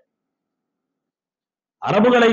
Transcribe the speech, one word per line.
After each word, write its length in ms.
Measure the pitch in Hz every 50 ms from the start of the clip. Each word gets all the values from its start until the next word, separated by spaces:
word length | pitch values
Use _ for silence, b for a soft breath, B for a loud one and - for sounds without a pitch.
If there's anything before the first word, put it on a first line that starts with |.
| _ _ _ _ _ _ _ _ _ _ _ _ _ _ _ _ _ _ _ _ _ _ _ _ _ _ _ _ _ _ _ _ _ _ _ _ -
அரபுகளை 440 | 123 160 208 220 247 247 240 233 226